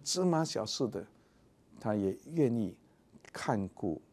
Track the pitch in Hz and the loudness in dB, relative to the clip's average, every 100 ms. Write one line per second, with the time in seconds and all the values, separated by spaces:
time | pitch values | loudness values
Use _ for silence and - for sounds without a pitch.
0 | - 180 180 160 156 - 107 - 123 98 | -2 0 2 2 0 -2 -4 -2 -2 -2
1 | - - _ _ - _ _ - 113 107 | -10 -14 _ _ -20 _ _ -6 -2 2
2 | 98 - - 165 131 117 92 - - - | 2 0 -2 2 4 4 -2 -4 -18 -20
3 | _ - - - - 110 95 - 98 78 | _ -20 -16 -6 -2 0 -2 -4 -4 -4
4 | - | -8